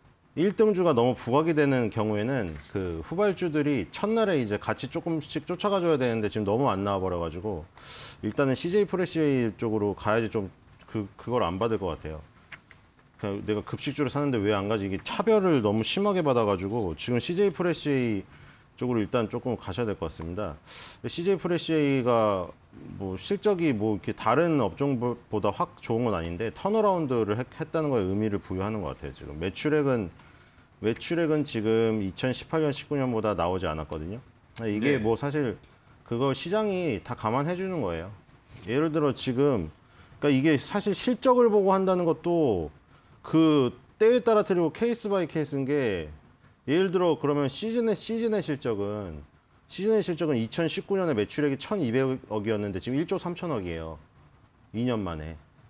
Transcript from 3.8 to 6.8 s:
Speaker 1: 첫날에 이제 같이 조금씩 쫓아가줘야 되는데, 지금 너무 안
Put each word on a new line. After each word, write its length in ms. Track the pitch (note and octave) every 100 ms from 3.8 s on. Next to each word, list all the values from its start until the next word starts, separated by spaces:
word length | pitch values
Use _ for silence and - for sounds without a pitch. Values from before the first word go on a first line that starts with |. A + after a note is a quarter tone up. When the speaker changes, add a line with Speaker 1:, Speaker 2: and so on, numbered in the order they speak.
| F2
Speaker 1:
첫날에 500 | - G#3 A3+ G#3+ E3
이제 160 | A2+ G2+
같이 300 | - G#2+ C3+
조금씩 580 | E3+ E3+ D#3+ - D3+ -
쫓아가줘야 520 | F3+ G#3 G3 E3+ D3+
되는데, 320 | B2+ A2+ G#2
지금 160 | A2 G2+
너무 240 | A2 C#3
안 160 | F#2+